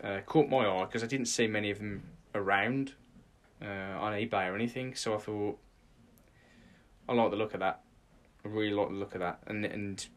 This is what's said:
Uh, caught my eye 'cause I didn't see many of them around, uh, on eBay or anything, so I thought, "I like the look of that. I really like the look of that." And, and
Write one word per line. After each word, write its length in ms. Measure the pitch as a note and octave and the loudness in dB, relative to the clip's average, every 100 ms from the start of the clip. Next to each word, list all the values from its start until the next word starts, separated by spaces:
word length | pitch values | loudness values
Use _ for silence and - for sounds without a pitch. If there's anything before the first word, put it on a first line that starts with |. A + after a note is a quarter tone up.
Uh, 160 | G#2 G2 - | -4 -4 2
caught 220 | D#3+ C#3+ | 4 6
my 180 | C3 G#2+ | 4 4
eye 180 | F#2 F#2+ | 2 0
'cause 180 | A#2+ | -2
I 20 | A#2 | -2
didn't 200 | C3+ A#2 | -2 0
see 200 | - A2 | 2 2
many 240 | G#2 G#2 | 2 0
of 80 | G2+ | -2
them 240 | G#2 G2 - - - | -6 -8 -10 -18 -8
around, 600 | G#2+ G2 G2 A2 C3+ C3+ - - - - - - - | -2 2 2 2 0 -2 -8 -20 -20 -20 -20 -20 -12
uh, 40 | G#2 G2 F#2+ F#2 | -8 -6 -6 -4
on 140 | G#2+ | -2
eBay 360 | G#2 A#2 G#2 F#2 | -2 0 0 0
or 60 | G2+ | 0
anything, 400 | A#2 B2+ C3 - | -2 -2 -6 -4
so 180 | A2+ | -2
I 40 | G#2+ | -2
thought, 420 | - G#2 G#2 G2+ - _ - - - - - - - - - - - - - | -2 -2 -2 -4 -12 _ -20 -20 -20 -20 -20 -20 -20 -20 -20 -20 -20 -10 2
"I 40 | |
like 180 | A#2+ G#2+ | 4 4
the 60 | G2+ | 4
look 180 | G#2+ | -2
of 60 | G2 | 0
that. 220 | F#2+ - - _ _ - _ _ | -2 -2 -8 _ _ -20 _ _
I 40 | G#2 | -6
really 260 | G#2+ G#2+ | 0 2
like 140 | G2+ C#2+ | 2 2
the 60 | G2 | -2
look 180 | G2+ | -4
of 60 | F#2 | -4
that." 180 | F2 - - | -4 -4 -6
And, 180 | G#2+ | -4
and 400 | G#2 G#2+ G2+ G2 - | -4 -4 -6 -6 -10